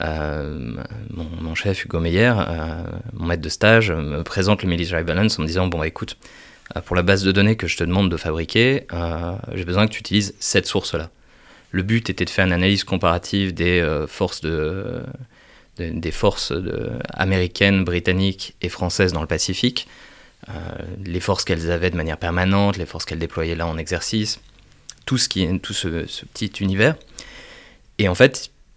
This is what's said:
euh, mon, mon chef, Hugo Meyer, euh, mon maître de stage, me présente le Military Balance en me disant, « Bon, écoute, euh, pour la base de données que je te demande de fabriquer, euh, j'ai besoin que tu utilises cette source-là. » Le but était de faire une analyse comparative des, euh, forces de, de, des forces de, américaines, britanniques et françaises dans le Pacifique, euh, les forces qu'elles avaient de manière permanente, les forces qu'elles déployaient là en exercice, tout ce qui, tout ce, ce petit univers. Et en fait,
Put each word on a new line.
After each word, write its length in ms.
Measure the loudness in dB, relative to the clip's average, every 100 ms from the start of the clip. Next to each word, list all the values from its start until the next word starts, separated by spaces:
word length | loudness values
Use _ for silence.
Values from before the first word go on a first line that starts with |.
euh, 760 | -4 -4 -4 -4 -4 -6 -8 -8 -10 -12 -12
mon, 180 | -10 -8 -8
mon 120 | -6
chef, 300 | -4 -2 -2
Hugo 160 | -2 -2
Meyer, 340 | 2 4 4 4
euh, 460 | 0 -2 -4 -6 -6 -8 -10
mon 140 | -6 -2
maître 160 | -2
de 80 | -2
stage, 420 | 2 6 6 4
me 300 | 0 -2 -4
présente 420 | -4 0 2 2
le 60 | 2
Military 340 | 0 0 -2
Balance 340 | 0 2 2 0
en 40 |
me 60 | -2
disant, « 200 | 0 0
Bon, 160 | 0
écoute, 340 | -2 -4 -10 -12 -18 -20 -20 -20 -12 -10
euh, 20 |
pour 160 | -2 0
la 60 |
base 240 | 4 4 4
de 60 |
données 240 | 4 4 4
que 100 | 0
je 80 | -2
te 80 |
demande 260 | 0 2 2
de 60 | 0
fabriquer, 720 | -2 -2 0 2 4 2 -2
euh, 400 | -4 -4 -4 -4 -6 -8
j'ai 120 | -6 0
besoin 220 | 2 2
que 40 |
tu 80 | 0
utilises 340 | 0 0 0 -4
cette 260 | 0 0 2
source-là. » 440 | -2 -2 -4 -6 _ _ -20 -20 -20 _
Le 120 | -2
but 260 | 0 0 0
était 140 | -2
de 60 | -2
faire 160 | 2 2
une 80 |
analyse 320 | 4 4 2 0
comparative 680 | 2 2 2 0 -2 0
des, 280 | 0 2 4
euh, 260 | 2 0 -2
forces 320 | -2 -4 -2
de, 640 | -4 -2 -2 -4 -6 -8 -10 -12 -18 _ -20 -20 _ -10
de, 140 | -6
des 220 | -4 -4
forces 420 | 0 0 0 -4
de, 380 | -4 -4 -4 -4 -6 -6
américaines, 760 | -2 2 2 2 4 4 6
britanniques 720 | 4 0 2 2 2 0 -8 -6
et 80 | -6
françaises 420 | -2 -2 2 2
dans 80 | 2
le 80 | -2
Pacifique, 600 | -2 -2 0 0 -2 -8 -16 -20 -20 -20 _ -16
euh, 60 | -12 -10 -10 -10 -10
les 160 | -6 -4
forces 240 | 0 0
qu'elles 260 | 2 0 0
avaient 220 | 2 0
de 60 | 0
manière 200 | -2 -2
permanente, 600 | -2 2 4 4 4 0
les 80 | -4
forces 180 | -8
qu'elles 160 | -6 -4
déployaient 360 | -4 -2 -2 -2
là 120 | -2
en 100 | -2
exercice, 600 | -4 -4 -2 -2 -2 -4 -10 _ -20 -20 -20 -12 -2
tout 120 | 0
ce 100 | 0
qui, 220 | 0 0 0
tout 140 | -4
ce, 340 | -6 -4 -4 -6
ce 160 | -10
petit 400 | -14 -8 -8 -2
univers. 320 | 0 4 2 2 -8 -18 -18 -18 -20 -20 -20 -20 _ 0
Et 100 | 2
en 80 | 6
fait, 360 | 6 4 -12 _ _